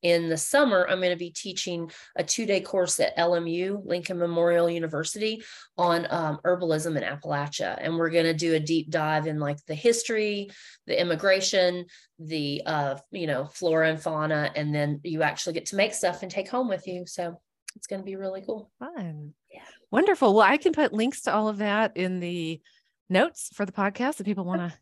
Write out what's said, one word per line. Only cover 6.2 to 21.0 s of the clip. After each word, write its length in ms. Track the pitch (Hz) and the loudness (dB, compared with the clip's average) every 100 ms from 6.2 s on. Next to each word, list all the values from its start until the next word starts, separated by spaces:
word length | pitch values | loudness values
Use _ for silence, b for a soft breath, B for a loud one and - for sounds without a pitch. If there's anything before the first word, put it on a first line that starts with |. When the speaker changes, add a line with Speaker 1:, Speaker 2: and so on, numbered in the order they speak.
| 160 147 | -2 -2
Speaker 1:
herbalism 520 | 175 180 175 156 165 151 | 0 0 2 0 0 -2
in 60 | |
Appalachia. 760 | 95 143 156 143 147 - 95 98 | -2 -6 -4 -4 -4 -4 -4 -4
And 160 | 156 165 | -4 0
we're 120 | 165 | 2
gonna 220 | 165 165 | 2 2
do 220 | 160 165 | 2 2
a 60 | 160 | 0
deep 300 | 151 165 156 | 2 -2 0
dive 360 | 160 156 156 156 | -2 0 0 0
in, 140 | 151 | -2
like, 180 | 147 147 _ | -2 -4 _
the 80 | |
history, 760 | 151 240 233 - 226 214 202 196 B B B - | 0 2 2 0 0 0 -2 -6 B B B -4
the 140 | - | 0
immigration, 880 | 175 165 190 190 190 196 180 180 175 b b _ | 0 2 4 4 4 2 2 0 -8 b b _
the, 420 | 160 156 143 143 | -8 -4 -2 -4
uh, 340 | - 156 143 139 - | -2 -2 0 -4 -8
you 160 | 196 160 | -8 -4
know, 200 | 135 143 | -4 -4
flora 440 | - 175 160 160 | -2 2 4 4
and 100 | 156 | 2
fauna, 520 | 165 156 156 156 147 | -2 -2 0 0 0
and 180 | - 151 | -2 -2
then 280 | 147 147 147 | 0 0 -2
you 220 | 151 156 | -4 -2
actually 300 | 151 - - | -2 -2 -6
get 120 | 165 - | -6 -6
to 100 | 196 | 0
make 160 | 202 | 0
stuff 300 | - 185 175 | 2 -2 -2
and 80 | 190 | -6
take 180 | 190 190 | -8 -4
home 200 | 247 247 | -2 -2
with 180 | 185 190 | -4 -6
you. 180 | 180 | -10
So 360 | 175 - 175 175 _ _ - | -10 -6 -6 -8 _ _ -20
it's 140 | - - | -18 -10
gonna 160 | 196 | -10
be 100 | 190 | -8
really 280 | 190 196 190 190 | -8 -6 -8 -8
cool. 240 | 220 - _ | -8 -10 _
Speaker 2:
Fun. 560 | 262 339 175 151 147 - _ | -14 -10 -10 -10 -14 -18 _
Speaker 1:
Yeah. 120 | B B B _ | B B B _
Speaker 2:
Wonderful. 420 | 226 392 359 247 | 4 4 6 6
Well, 140 | 208 202 | 8 8
I 120 | 294 | 6
can 140 | 349 | 2
put 200 | 320 294 | 2 2
links 300 | 214 | 2